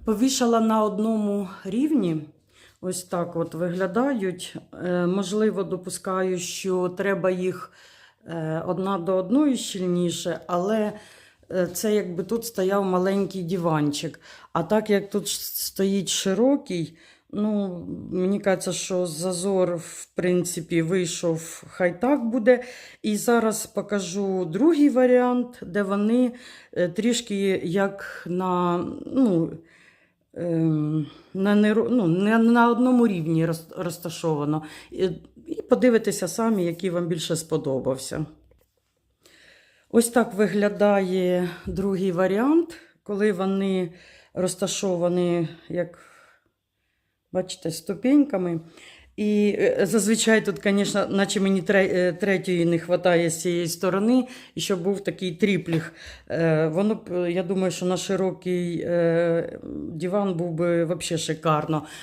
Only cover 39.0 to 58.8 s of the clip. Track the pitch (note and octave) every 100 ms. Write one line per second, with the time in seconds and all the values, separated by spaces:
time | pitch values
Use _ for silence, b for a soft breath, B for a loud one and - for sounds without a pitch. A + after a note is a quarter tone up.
39 | _ _ b b b b b b b A3+
40 | A#3 B3+ A3+ G3 G#3 G3 G#3 F#3+ G#3 G3+
41 | F#3 F#3 F3+ F3+ F3+ E3 G3 F3+ G3 F#3+
42 | G3 E3+ F#3 G3 B3+ D#4+ E4 - B _
43 | - G3+ G#3+ F3+ F#3+ G3 G3 F#3+ F3+ F3
44 | B B B - F#3 F3+ G3 - G3+ F3
45 | F3 F3+ F3 E3+ D#3+ D#3+ - E3+ E3+ -
46 | B B B B _ _ _ _ _ _
47 | _ _ _ F#3 F#3 - E3+ D#3+ - G3
48 | B3+ D4 C#4 F#3+ F3+ E3 D#3+ B B B
49 | B - G#3 G#3 G#3 F#3+ F#3+ - F#3+ A3
50 | G3 A3 - A3 G#3+ E3+ G#3 G3 G3+ G3+
51 | F#3 G3 G3 G#3 G3 F#3+ E3 G3 F#3+ F3+
52 | F3+ F3 G3+ F#3+ F#3 F3 E3+ E3+ E3 F3
53 | F3+ E3+ E3+ D#3+ F3+ F3 E3+ E3+ F#3+ F#3+
54 | G#3+ B3+ B3 B B - D#3+ F#3+ E3+ G3
55 | F#3+ E3 F#3 D#3+ G#3 F#3 E3 E3 D#3+ B
56 | B B - C#3+ E3 D#3 D#3+ D#3+ G#3 A3
57 | - F3 F3 F3 F3 F#3+ F#3 E3+ F3+ F3+
58 | - F#3+ F#3+ F#3 F3+ F3+ F3 E3+